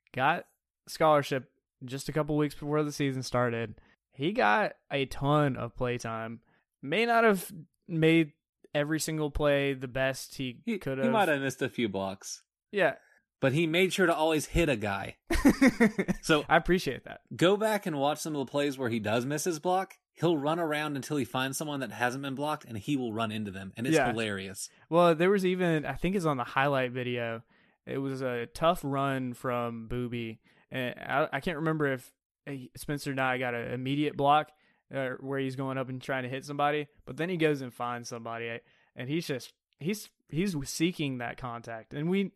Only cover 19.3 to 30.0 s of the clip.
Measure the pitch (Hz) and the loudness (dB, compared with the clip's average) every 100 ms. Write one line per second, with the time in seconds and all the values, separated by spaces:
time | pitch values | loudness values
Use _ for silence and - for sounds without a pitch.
19.3 | 151 185 156 175 185 190 - _ - 160 | -2 -2 -2 0 0 0 -10 _ -2 2
20.3 | 160 143 165 165 151 151 143 123 151 120 | 2 2 0 0 -2 -2 -4 -4 -2 -2
21.3 | 131 131 135 156 143 123 101 123 127 139 | -2 -2 -4 -6 -6 -6 -2 0 0 -6
22.3 | 131 147 151 - 110 - 143 123 107 113 | -4 -4 -4 -6 -8 -2 -2 0 -2 -2
23.3 | 110 104 95 95 107 123 156 123 110 113 | -4 -6 -8 -10 -6 2 2 2 0 -2
24.3 | 101 95 98 - _ - 160 175 160 175 | -4 -6 -10 -14 _ 0 4 6 6 4
25.3 | 202 185 180 180 156 139 135 170 196 160 | 4 2 2 2 2 -2 -4 -2 0 0
26.3 | 139 120 - 139 139 127 123 123 123 117 | 0 0 2 2 2 0 -2 -4 -2 -4
27.3 | 117 - _ _ _ - 127 135 131 131 | -6 -10 _ _ _ -8 -6 -4 -4 -4
28.3 | 120 117 - 160 180 143 139 139 135 127 | -4 -6 0 2 2 0 0 0 0 -4
29.3 | 120 131 120 120 117 110 123 | -6 -4 -2 -2 -6 -6 -6